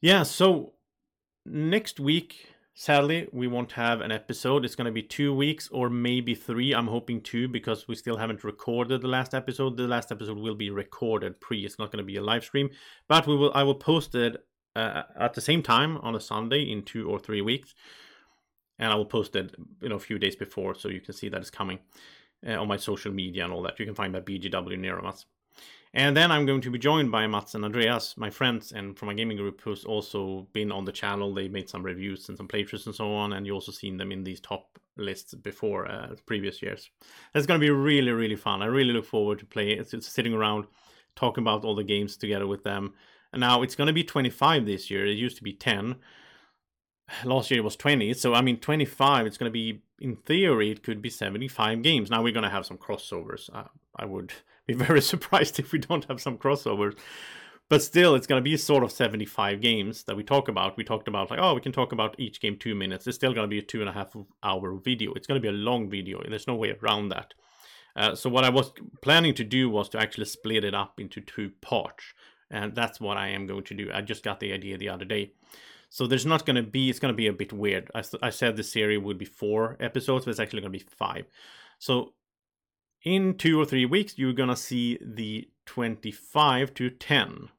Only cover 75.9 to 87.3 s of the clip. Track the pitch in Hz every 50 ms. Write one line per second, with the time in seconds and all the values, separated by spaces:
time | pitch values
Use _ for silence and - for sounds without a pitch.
75.9 | - - 131 117 127 131 120 151 160 156 - - 135 123 117 107 107 131 135 131
76.9 | 123 - - 135 117 104 113 107 98 90 101 - - 104 104 101 98 92 92 -
77.9 | - 113 104 - - - - 123 110 - - 120 110 107 107 - - 113 107 104
78.9 | 107 104 98 101 101 92 101 - _ _ - 104 107 107 113 113 131 - - 120
79.9 | - 131 127 - 135 127 127 - 113 - 110 101 - 110 95 98 95 - - _
80.9 | - _ - - - - - - _ - - - - - - - _ _ - -
81.9 | 131 123 120 - _ _ _ _ _ _ _ _ _ _ _ _ _ _ _ _
82.9 | _ _ _ 165 180 190 196 190 185 190 - 160 160 156 156 147 - 131 127 123
83.9 | 147 196 208 202 - - 135 131 127 117 131 123 123 120 - - 123 123 120 120
84.9 | 120 127 - - 113 107 113 107 107 110 120 _ _ _ _ - - - 120 117
85.9 | 113 110 - 113 101 - - - - 151 151 147 131 123 139 135 135 - 123 123
86.9 | 127 - - - 147 139 107 -